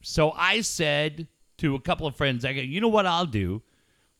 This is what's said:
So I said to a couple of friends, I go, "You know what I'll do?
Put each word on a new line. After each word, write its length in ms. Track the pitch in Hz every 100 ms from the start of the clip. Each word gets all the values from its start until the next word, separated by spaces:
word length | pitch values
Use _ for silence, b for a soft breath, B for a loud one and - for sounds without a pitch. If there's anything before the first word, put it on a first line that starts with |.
So 260 | - - 156 160
I 240 | 180 214
said 640 | - - 151 147 151 151 160 _ _ -
to 160 | -
a 60 | 139
couple 260 | 175 170 151
of 100 | -
friends, 300 | 143 123 127
I 80 |
go, 80 | 135
"You 200 | 131 160
know 60 | 233
what 200 | 214 185
I'll 180 | 170 180
do? 380 | 110 90 101 - _ _ _ _ _